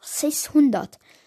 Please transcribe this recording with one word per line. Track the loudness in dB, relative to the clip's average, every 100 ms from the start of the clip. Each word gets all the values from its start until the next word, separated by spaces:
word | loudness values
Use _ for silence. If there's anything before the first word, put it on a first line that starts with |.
sechshundert. | -12 -6 -4 -4 0 4 4 2 -6 _ _ _